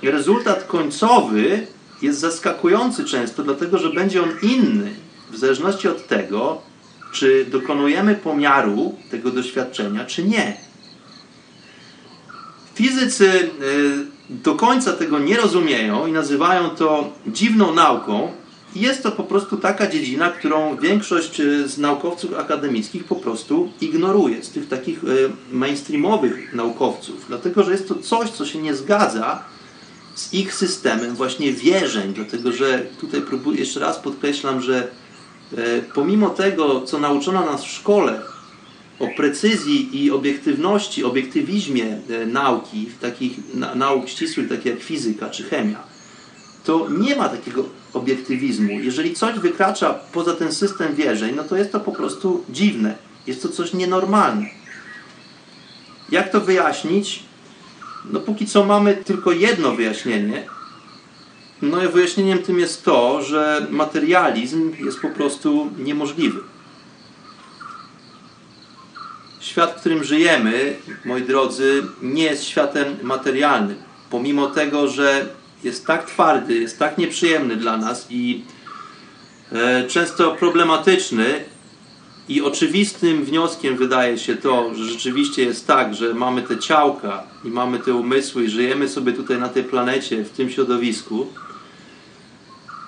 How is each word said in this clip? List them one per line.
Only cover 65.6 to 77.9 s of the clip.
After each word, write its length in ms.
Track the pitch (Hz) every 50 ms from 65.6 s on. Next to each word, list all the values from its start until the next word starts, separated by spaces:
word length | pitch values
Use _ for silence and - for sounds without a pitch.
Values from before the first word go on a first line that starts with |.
| 147 139 104 -
niemożliwy. 600 | 131 139 147 147 147 139 143 165 151 110 95 98 - - - - - - - - - - - - - - - - - - - - - - - - - - - - - - - - - - - - - - - - - - - - - - - - - - - - - - - - - - - -
Świat, 360 | - - - 175 170 165 -
w 40 | -
którym 240 | - 175 165 156 143
żyjemy, 720 | 127 147 156 165 170 160 131 110 110 113 123 135 143 143 - - 156 - - -
moi 180 | 123 127 127
drodzy, 600 | 127 127 135 135 135 127 107 123 135 135 139 139 139 - - -
nie 220 | 131 127 135 160 160
jest 200 | 156 143 139 -
światem 520 | - - 156 143 143 - 147 143 139 139 -
materialnym. 720 | 123 123 135 131 - 139 131 135 147 147 135 113 104 101 101 - - - - - - -
Pomimo 360 | - 120 127 143 143 143 143
tego, 420 | 139 - 156 151 143 147 147 143 131
że 380 | 123 139 143 139 139 139 - - - - - - - - -
jest 220 | 123 113 - -
tak 200 | - 160 165 -
twardy, 480 | - - - 170 160 139 120 113 107 117
jest 240 | 117 113 113 - -
tak 200 | 147 123 - -
nieprzyjemny 580 | 170 165 - - 175 165 160 151 135 120 113
dla 200 | 110 113 113 110
nas 300 | 110 110 113